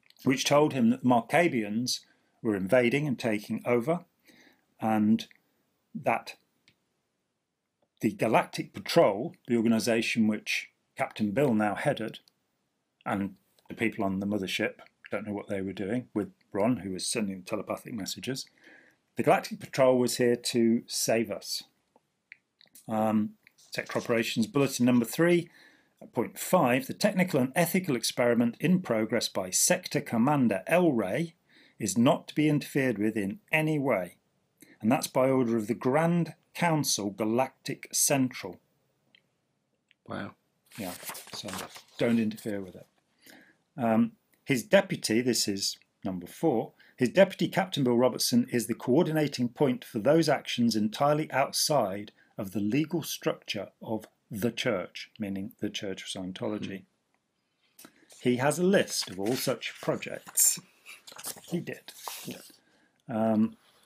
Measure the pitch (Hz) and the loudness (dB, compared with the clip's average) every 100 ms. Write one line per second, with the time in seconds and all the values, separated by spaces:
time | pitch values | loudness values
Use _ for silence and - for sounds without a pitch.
0 | _ _ 127 135 - 147 151 135 113 123 | _ _ -2 0 4 4 4 4 2 4
1 | 123 120 - 156 175 127 104 107 123 - | 4 2 4 2 4 2 -2 -4 -4 -6
2 | - _ _ _ 117 98 92 127 120 139 | -8 _ _ _ -2 0 4 4 4 2
3 | 151 117 120 107 - 110 120 120 123 175 | 0 -2 -2 -2 -4 -6 0 0 0 -2
4 | - _ _ - - _ _ - 113 107 | -4 _ _ -20 -20 _ _ -6 -2 2
5 | 107 113 - _ _ _ _ _ _ - | 4 2 0 _ _ _ _ _ _ -6
6 | 127 113 - - _ _ _ _ _ _ | -2 -2 -4 -20 _ _ _ _ _ _
7 | _ _ _ _ _ _ _ _ _ - | _ _ _ _ _ _ _ _ _ -4
8 | 113 - 113 143 - - 147 - - 170 | -2 0 2 2 0 -6 -12 -12 0 4
9 | 131 101 160 - - 117 113 113 117 117 | 4 4 -6 -8 -2 2 4 2 2 0
10 | 110 120 107 107 - - - _ _ - | 0 2 2 2 -2 -6 -6 _ _ -6
11 | 135 - 104 101 143 107 104 98 147 117 | -6 -4 -2 2 2 4 2 0 -2 -2
12 | 113 - _ _ _ _ _ _ _ _ | -4 -12 _ _ _ _ _ _ _ _
13 | - 101 98 - _ _ - - 110 - | -6 -4 -4 -8 _ _ -14 -4 -4 -2
14 | 98 95 101 104 92 - 107 - - _ | -2 -2 -2 -4 -4 -2 -2 -4 -20 _
15 | - 101 107 101 - 98 95 95 98 123 | -10 -8 -6 -8 -6 -6 -6 -6 -4 -4
16 | - 107 92 - _ 101 110 110 95 90 | -4 -4 -4 -8 _ 0 2 0 -2 -6
17 | - 120 101 92 - 104 - 101 - 101 | -4 -4 -4 -6 -8 -8 -6 -8 -8 -10
18 | 92 - 120 135 - _ - - _ _ | -8 -8 -8 -8 -10 _ -20 -20 _ _
19 | _ - 147 - - - - - 131 127 | _ -2 2 2 0 -12 -6 2 4 6
20 | 123 - 123 120 - 120 113 117 - - | 2 2 2 2 0 2 4 4 0 -4
21 | - 117 104 90 - - - _ _ _ | 0 0 0 -6 -8 -10 -10 _ _ _
22 | _ _ _ - _ _ _ - - 110 | _ _ _ -20 _ _ _ -20 -6 0
23 | 110 107 107 - _ _ - - - 113 | 2 2 0 -4 _ _ -12 -8 -4 -4
24 | - 117 113 117 107 143 135 - 123 123 | 0 0 0 0 0 2 2 2 4 4
25 | 117 - 170 175 170 - - _ _ _ | 2 2 4 4 0 -14 -20 _ _ _
26 | - - 101 - - 180 131 131 131 - | -10 -6 -6 -6 0 2 4 2 0 0
27 | 220 185 180 147 123 175 170 190 180 120 | 0 2 2 2 0 0 2 0 0 -2
28 | - - 120 117 120 - 151 180 - 110 | -2 0 2 4 2 0 2 2 2 0
29 | 110 117 - 104 92 - - 180 - 147 | 0 -2 -2 -6 -2 0 2 2 0 -6
30 | - 117 131 147 117 95 - 175 170 117 | -2 0 2 4 2 0 0 2 4 2
31 | 92 123 170 - _ _ _ - 107 117 | 0 -2 -4 -8 _ _ _ -8 -2 2
32 | 127 165 - - 151 147 - 147 131 98 | 4 2 -2 0 2 2 0 -2 0 0
33 | 110 107 98 107 - 156 156 151 135 101 | 0 0 -4 -6 -4 -2 0 0 0 0
34 | 90 - _ _ _ _ - - 107 135 | -2 -12 _ _ _ _ -20 -4 0 0
35 | - 135 131 131 120 117 104 113 127 147 | 0 0 2 4 2 0 -2 -2 0 2
36 | 170 175 156 - _ - 170 156 135 - | 2 2 -2 -6 _ -2 0 0 0 -2
37 | 101 98 107 117 131 _ - - - - | -4 -2 -2 0 -2 _ -12 -12 -6 0
38 | - 139 127 - 95 - _ _ _ _ | 2 2 0 -2 -12 -14 _ _ _ _
39 | _ _ _ _ _ _ _ _ _ _ | _ _ _ _ _ _ _ _ _ _
40 | - 101 101 - _ _ _ - 92 - | -12 -10 -10 -14 _ _ _ -12 -12 -10
41 | - - - - 107 95 - - - - | -12 -14 -14 -14 -10 -10 -12 -16 -14 -2
42 | 123 117 110 107 113 101 92 95 - _ | 2 2 0 -4 -6 -8 -8 -14 -20 _
43 | _ _ - - _ _ _ - 113 113 | _ _ -20 -20 _ _ _ -4 2 2
44 | 117 - _ _ - 127 - 196 196 165 | 2 -2 _ _ -2 -2 4 4 4 -4
45 | - 113 127 110 - 98 - - _ _ | 0 0 2 0 0 -2 -4 -8 _ _
46 | 98 92 87 - 160 117 - _ _ - | -8 -8 -10 -4 0 0 -2 _ _ -2
47 | 123 180 190 - - 170 185 139 123 120 | 2 6 4 4 -2 -2 -2 0 2 4
48 | 127 - - 120 123 120 104 110 - 139 | 2 2 0 2 2 -2 -2 -4 0 2
49 | 156 156 143 - 123 - 143 123 - 113 | 2 0 -2 -2 -4 0 0 0 -6 -2
50 | 113 165 151 135 - - 117 110 107 - | 2 4 4 0 -2 0 0 2 -2 0
51 | 143 151 160 131 139 - - 143 101 101 | 0 0 -2 -2 -2 0 0 2 0 -4
52 | 107 - _ - 98 107 104 135 156 170 | -10 -18 _ -12 -8 -4 -2 0 -2 -4
53 | - - 160 - - 104 - - - 110 | -6 -6 -4 -4 -8 -10 -10 -12 -8 -8
54 | - _ - 110 117 - 131 98 87 - | -8 _ -14 -4 -4 -2 -2 -2 -4 -12
55 | - - 101 98 104 - 104 - 101 92 | -16 -10 -8 -8 -10 -8 -8 -6 -8 -10
56 | - 101 92 92 113 104 101 98 - _ | -10 -10 -10 -8 -6 -6 -8 -12 -16 _
57 | _ _ _ _ _ _ _ _ - _ | _ _ _ _ _ _ _ _ -20 _
58 | _ - 127 123 139 160 180 190 - - | _ -6 -2 0 0 2 2 2 2 -4
59 | - 92 101 127 - - - - - 123 | -8 -4 -4 -2 -2 -4 -6 -10 -6 -6
60 | - - - - - - - _ - - | -6 -12 -6 0 0 0 -8 _ -20 -20
61 | - - - - - 170 131 - - - | -20 -14 -14 -14 -8 -8 -6 -12 -16 -16
62 | - - - - - - _ _ _ _ | -14 -12 -12 -14 -16 -20 _ _ _ _
63 | - 110 113 110 110 - _ _ | -8 -2 2 2 2 -2 _ _